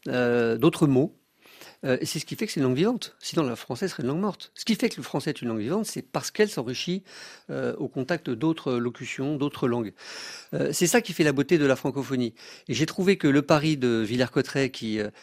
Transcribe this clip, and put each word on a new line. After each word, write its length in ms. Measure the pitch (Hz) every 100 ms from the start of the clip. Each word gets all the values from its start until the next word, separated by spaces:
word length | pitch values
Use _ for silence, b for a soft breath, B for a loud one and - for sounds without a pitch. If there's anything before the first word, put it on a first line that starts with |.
| -
euh, 480 | 127 123 120 117 117
d'autres 300 | 165 - 156
mots. 280 | 127 160 - _ B B B B B
Euh, 120 | 139 127
et 40 | 156
c'est 120 | 160
ce 80 | -
qui 100 | 143
fait 100 | 214
que 60 |
c'est 80 | 170
une 60 | 131
langue 100 | 127
vivante. 400 | 202 247 - -
Sinon, 220 | - 170
le 120 | 135
français 340 | 113 - 123 190
serait 140 | -
une 60 | 123
langue 100 | 156
morte. 300 | 208 - -
Ce 100 | - -
qui 80 |
fait 140 | - 240
que 60 | -
le 40 |
français 280 | 131 156 160
est 100 | -
une 80 | 120
langue 120 | 113
vivante, 260 | 107 196 214
c'est 160 | -
parce 280 | - 143 -
qu'elle 200 | - 214
s'enrichit, 520 | 180 120 120 - 185 B B B B -
euh, 240 | 135 123 -
au 100 | 143
contact 400 | 139 127 170 -
d'autres 460 | 113 160 160 139
locutions, 600 | 123 120 120 127 - 135 151
d'autres 300 | 143 - 131
langues. 260 | 120 107 - B B B B B
Euh, 180 | 143 139
c'est 140 | 160 175
ça 140 | 240
qui 120 | 233
fait 100 | 165
la 80 | 151
beauté 240 | 139 139 165
de 60 | 143
la 100 | 127
francophonie. 580 | 139 139 127 131 117 B B B -
Et 60 |
j'ai 120 | 123 156
trouvé 300 | - 185 190
que 120 | 151
le 140 | 143
pari 340 | 147 156 156 147
de 260 | 123 113 107
Villers-Cotterêts, 640 | 123 123 139 127 139 131
qui, 300 | - 113 107
euh, 80 | 104 b